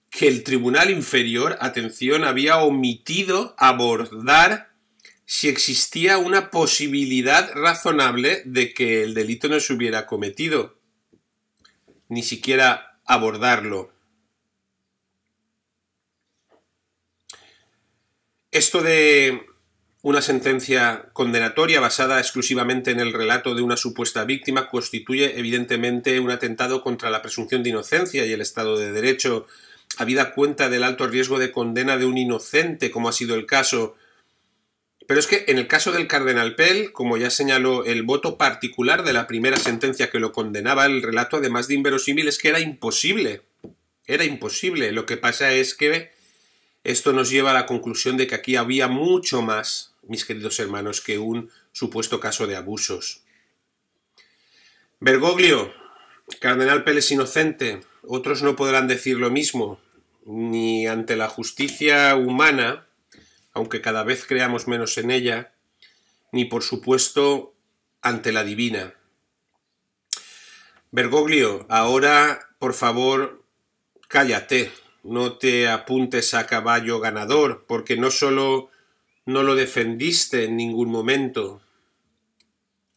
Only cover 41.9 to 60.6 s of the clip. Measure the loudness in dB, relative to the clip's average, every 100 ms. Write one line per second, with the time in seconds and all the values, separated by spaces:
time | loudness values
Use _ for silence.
41.9 | 0 -2 0 0 0 0 0 -2 -6 -4
42.9 | -2 -2 0 -2 -6 _ _ -20 _ _
43.9 | _ -4 -2 -2 -4 -6 -4 -4 -2 -2
44.9 | -4 -6 -2 -2 0 2 2 0 0 0
45.9 | 0 -6 _ _ _ _ _ _ _ -4
46.9 | 0 2 2 2 2 2 2 0 -6 -6
47.9 | -4 -2 -2 -2 -4 -2 -2 0 0 0
48.9 | 0 2 2 2 -2 -2 -2 -4 -8 -10
49.9 | _ -12 -10 -8 -8 -6 -6 -6 -6 -6
50.9 | -6 -6 -4 -4 -6 -8 _ _ -8 -6
51.9 | -4 -4 -4 -4 -4 -4 -6 -8 -6 -6
52.9 | -6 -8 -12 _ _ _ _ _ _ _
53.9 | _ _ _ _ _ _ _ _ _ _
54.9 | _ 2 4 4 4 4 4 -2 -12 -20
55.9 | -20 -20 _ -18 -6 -2 2 2 2 2
56.9 | 2 2 0 0 0 -2 -2 -6 -8 -16
57.9 | _ -8 -6 -4 -2 0 0 2 2 2
58.9 | -2 -2 0 0 0 0 -2 -6 -8 _
59.9 | _ _ _ -14 -8 -4 -2